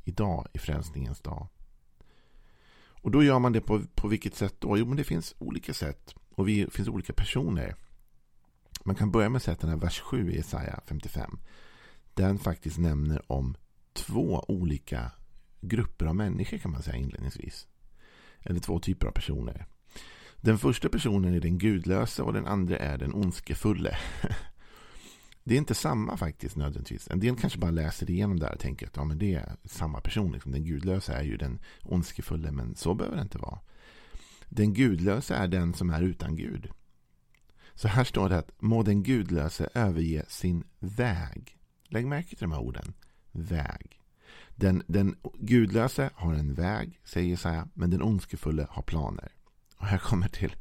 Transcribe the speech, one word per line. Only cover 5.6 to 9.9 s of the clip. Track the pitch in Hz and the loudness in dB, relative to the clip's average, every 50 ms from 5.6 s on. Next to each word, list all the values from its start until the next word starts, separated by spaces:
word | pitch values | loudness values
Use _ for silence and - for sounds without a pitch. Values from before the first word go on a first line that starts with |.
| - - - | -6 -6 -6
sätt | - - - - - - - - - - - - | -4 -4 -6 -6 -8 -14 -20 -20 -20 -20 -10 -2
och | - 98 | 0 2
vi, | 104 107 101 98 - | 2 4 2 2 0
finns | - - 98 | -2 -4 -4
olika | - - 92 - - - | -2 -2 -4 -4 -2 2
personer. | - 98 - - 127 151 165 98 80 60 50 - - - - - - - - - - _ _ _ - _ - _ _ _ - - - - | 2 2 2 2 0 0 0 0 0 -2 -4 -6 -10 -14 -18 -20 -20 -20 -20 -20 -20 _ _ _ -20 _ -20 _ _ _ -14 -12 -6 -2
Man | 98 98 | -2 0
kan | - 104 104 | 2 2 4
börja | 90 113 104 107 | 6 6 6 6
med | 127 | 2
att | 127 - | 2 0
säga | - 85 | 0 -2
att | - | 0
den | - 80 | 0 0
här | 80 | 0
vers | 80 85 85 | 0 0 0